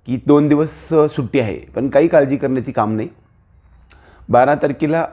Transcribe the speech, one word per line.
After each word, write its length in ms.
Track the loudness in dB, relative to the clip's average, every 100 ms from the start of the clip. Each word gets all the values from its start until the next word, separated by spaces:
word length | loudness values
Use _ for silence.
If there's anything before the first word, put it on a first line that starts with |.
| -8
की 140 | -4 2
दोन 220 | 4 4
दिवस, 460 | 2 -2 -6 -2
अ, 140 | 0 2
सुट्टी 320 | 0 -4 -2
आहे, 160 | -2 -6
पण 320 | -10 -6 -2
काही 200 | 2 4
काळजी 280 | 2 2 0
करण्याची 360 | -2 -4 -4
काम 240 | -4 -2 -4
नाही. 120 | -6 -12 _ _ _ _ _ _ _ -20 _ -18 0
बारा 260 | 2 4
तारखेला 520 | 2 -2 -2 -4 -2 -4